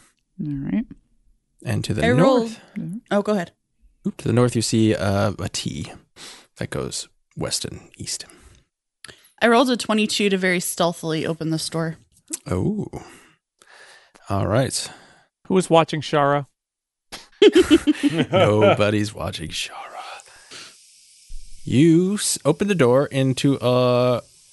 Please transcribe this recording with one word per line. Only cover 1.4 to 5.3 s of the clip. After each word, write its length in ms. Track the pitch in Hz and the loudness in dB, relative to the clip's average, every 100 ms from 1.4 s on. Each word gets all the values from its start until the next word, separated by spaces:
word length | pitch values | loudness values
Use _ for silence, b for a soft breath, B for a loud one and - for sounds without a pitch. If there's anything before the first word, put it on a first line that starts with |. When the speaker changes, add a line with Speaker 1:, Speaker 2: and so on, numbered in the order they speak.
| _ _ 120 | _ _ -6
Speaker 2:
And 180 | 104 107 | -4 -2
to 80 | |
the 120 | 107 226 | -2 2
Speaker 3:
I 60 | |
rolled 460 | 135 269 254 226 220 - 214 | 4 4 4 0 -8 -14 -12
Speaker 2:
north. 260 | 165 208 - | -10 -12 -4
Speaker 3:
Oh, 120 | 202 | -2
go 100 | 202 | 0
ahead. 180 | 208 170 _ _ _ _ _ 202 | -2 -4 _ _ _ _ _ -8
Speaker 2:
Oop, 120 | - | -6
to 100 | - | 0
the 60 | |
north, 220 | 113 123 120 | 2 2 2
you 60 | |
see, 320 | - 113 110 | 0 2 2
uh, 380 | 104 101 98 104 | 2 0 0 0